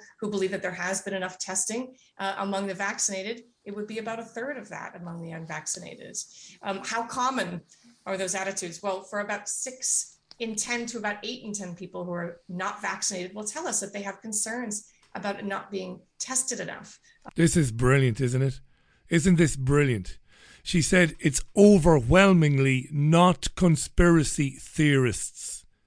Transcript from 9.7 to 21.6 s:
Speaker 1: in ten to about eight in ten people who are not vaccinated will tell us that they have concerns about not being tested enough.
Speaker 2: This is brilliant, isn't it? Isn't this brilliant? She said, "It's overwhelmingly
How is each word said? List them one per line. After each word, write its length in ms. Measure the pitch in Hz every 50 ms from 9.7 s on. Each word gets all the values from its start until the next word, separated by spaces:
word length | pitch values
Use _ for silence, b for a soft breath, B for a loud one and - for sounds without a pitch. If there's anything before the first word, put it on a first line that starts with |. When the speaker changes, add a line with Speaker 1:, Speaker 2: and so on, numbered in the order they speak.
| 254 - - - - - - - _ _ _ - -
Speaker 1:
in 180 | - 233 220 214
ten 300 | 208 - 240 240 233 233
to 120 | - -
about 200 | 226 214 208 208 - -
eight 200 | 226 247 - -
in 100 | 214 202
ten 220 | 196 190 180 170
people 280 | - 185 175 - 180 175
who 80 | 180
are 300 | 175 175 170 170 170 - _ -
not 320 | 175 180 190 202 208 -
vaccinated 520 | - 180 190 208 - - 202 180 180 185 202
will 120 | 214 214
tell 220 | 214 - 311 339
us 120 | 285 - -
that 140 | 196 202 -
they 80 | 202
have 200 | 196 196 196 -
concerns 680 | - 220 214 - - 220 233 247 247 214 208 - - b b b b b b
about 320 | 196 202 202 202 - 208
not 260 | 196 196 202 - -
being 300 | 202 190 185 185 185 - _ _ _ -
tested 400 | - 254 262 262 - 254 240 202
enough. 400 | 170 151 - - - - - _ b b b b b b -
Speaker 2:
This 200 | 156 170 151 -
is 160 | 175 147 117
brilliant, 480 | 110 117 127 127 135 139 135 123 104 -
isn't 220 | 131 120 123 131
it? 180 | 135 135 131 - - _ _ _ _ _ _ _ _ -
Isn't 280 | 165 170 135 190 180
this 180 | 160 170 135 -
brilliant? 640 | 135 131 127 143 147 143 131 117 98 90 - - - _ b b b b b b b
She 200 | b b - 170
said, 340 | 127 - 196 180 175 160 - -
"It's 220 | - 151 131 - - - -
overwhelmingly 1300 | 208